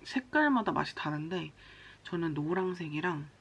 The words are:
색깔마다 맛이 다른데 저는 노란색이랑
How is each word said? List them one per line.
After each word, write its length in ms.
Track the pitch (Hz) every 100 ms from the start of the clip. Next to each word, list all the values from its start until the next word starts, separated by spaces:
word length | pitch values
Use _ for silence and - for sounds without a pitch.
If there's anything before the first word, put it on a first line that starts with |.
색깔마다 680 | - 262 - 302 294 262 170
맛이 220 | 143 151
다른데 580 | - 156 151 156 180 156 - - - - -
저는 320 | - 175 170 147
노란색이랑 920 | 151 180 185 180 160 147 180 156 147 -